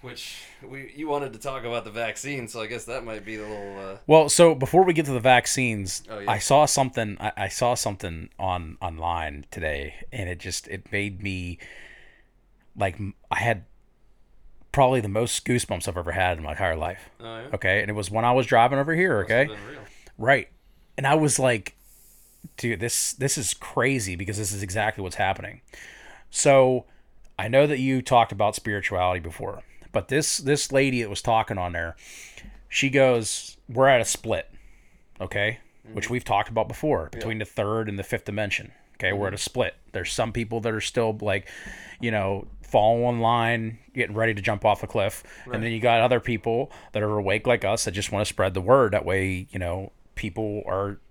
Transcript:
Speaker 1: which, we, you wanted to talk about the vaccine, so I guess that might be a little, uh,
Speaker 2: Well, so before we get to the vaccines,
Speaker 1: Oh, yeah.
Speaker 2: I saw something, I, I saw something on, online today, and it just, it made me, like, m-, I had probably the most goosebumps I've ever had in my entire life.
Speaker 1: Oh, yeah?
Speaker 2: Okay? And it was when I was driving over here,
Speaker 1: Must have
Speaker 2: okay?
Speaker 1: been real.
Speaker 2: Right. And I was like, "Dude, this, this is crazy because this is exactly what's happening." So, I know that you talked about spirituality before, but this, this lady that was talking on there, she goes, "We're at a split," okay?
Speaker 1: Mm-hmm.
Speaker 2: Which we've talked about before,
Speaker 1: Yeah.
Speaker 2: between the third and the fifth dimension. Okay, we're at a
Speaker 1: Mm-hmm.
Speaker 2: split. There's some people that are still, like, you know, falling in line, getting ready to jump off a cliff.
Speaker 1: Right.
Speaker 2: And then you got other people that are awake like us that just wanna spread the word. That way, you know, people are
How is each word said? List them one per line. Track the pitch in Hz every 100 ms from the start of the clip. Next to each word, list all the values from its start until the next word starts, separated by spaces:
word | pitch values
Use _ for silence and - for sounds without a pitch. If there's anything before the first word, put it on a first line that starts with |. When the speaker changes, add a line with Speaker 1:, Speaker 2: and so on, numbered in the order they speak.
| 123
Speaker 1:
which, | 120 - - - - 123
we, | 135 131 139
you | 156
wanted | 143 135
to | 110
talk | 139 131 117
about | 120
the | 110
vaccine, | 107 113 101 139 139 113
so | 117
I | 107
guess | 117 113
that | 127
might | 120 110 101
be | 107
a | 107
little, | 104 101 98
uh, | 98 98 -
Speaker 2:
Well, | 156 147
so | - 170 147
before | 135 165
we | 185
get | 165 147
to |
the | 127
vaccines, | 120 123 - - 123 107 95 - -
Speaker 1:
Oh, | 107
yeah. | 101
Speaker 2:
I | 104
saw | - 143 147
something, | - 131 120 107 98
I, | 107 -
I | 98
saw | - 120
something | 120 110 101 95 80 80 -
on, | 95 90 80 -
online | 90 80 82 85 78 71 73
today, | - 80 71 71 - -
and | 123 90
it | 87
just, | 95 85 -
it | 95 -
made | 101 101 95
me, | 101 92 87 85 - - - - - _ _ _ _ _ _ -
like, | 98 90
m-, | 101 - _
I | -
had | 117 104 - - _ _ _ _ _ - - - -
probably | - 127 131
the | 104
most | 104 120 - -
goosebumps | 123 - 92 -
I've | 87
ever | 85
had | 85 90 82
in |
my | 76
entire | 78 95 80
life. | 82 92 - _
Speaker 1:
Oh, | 113 113
yeah? | 127 104
Speaker 2:
Okay? | 95 101
And | 101
it |
was | 107 95
when | 110 120
I |
was | 127 123
driving | 120 120 135
over | 143 165
here, | 185 113
Speaker 1:
Must | 90
have | 113 143
Speaker 2:
okay? | 107
Speaker 1:
been | 104
real. | 143 110 - - -
Speaker 2:
Right. | 117 135 - _ _ _ _ -
And | 135
I | 156
was | 151 -
like, | 131 113 - _ _ - - - - _ - -
"Dude, | 117 101
this, | 120 - -
this | - 139 143
is | 110
crazy | - - - 123 135 98 90
because | 98 101
this | 104
is | 101
exactly | 98 98 107 107
what's | 92 -
happening." | 95 95 104 - _ - - - - - -
So, | - 147 135 131 127 - - - - - -
I | 104
know | 135 147
that | 139
you | 131 131
talked | 123 123 113
about | 101 104 -
spirituality | - 101 - 92 90 90
before, | 82 - - - - - -
but | 113 -
this, | 139 151 -
this | 143 147 -
lady | 135 139 123
that | 110
was | 98
talking | - 113 110 98
on | 90
there, | 85 82 - - - - - - - -
she | - 139
goes, | 135 131 120 107 - - - -
"We're | 120 135
at | 127
a | 110
split," | - 110 92 - - - - _ _ _ -
okay? | 92 104 104 113 - _ -
Speaker 1:
Mm-hmm. | 110
Speaker 2:
Which | -
we've | 123
talked | - 104 107
about | 113 107
before, | - 151 110 76
Speaker 1:
Yeah. | 120
Speaker 2:
between | 110 110
the | 104
third | - 104 110 107
and | 101
the |
fifth | 98 117 -
dimension. | 104 101 - 107 - _ _
Okay, | 92
we're | 101 101
at |
a | 95
Speaker 1:
Mm-hmm. |
Speaker 2:
split. | - 127 95 - -
There's | - 87
some | - 113
people | 113 110 117
that | 113
are | 110
still, | - - 113 107
like, | 104 98 - - - - - -
you | 120
know, | 107 95 98 - -
falling | - 120 107 117 120 117
in |
line, | 113 120 117 117 113 110 -
getting | 123 120 104
ready | 113
to | 101
jump | 98 104 110
off | 101
a | 107
cliff. | 117 101 - - - -
Speaker 1:
Right. | 117
Speaker 2:
And |
then | 113
you | 113
got | 120 117
other | 123 123
people | - 113 - 117 143 - -
that | 107
are | 107 104
awake | 98 107 123
like | 120
us | 95 107 -
that |
just | 95 98
wanna | 101 107
spread | - 95 92
the |
word. | 90 135 117
That | 98 87
way, | 95 95 92 92
you | 95
know, | 87 90 98 _ - -
people | 107 92 107 104 -
are | 92 98 98 -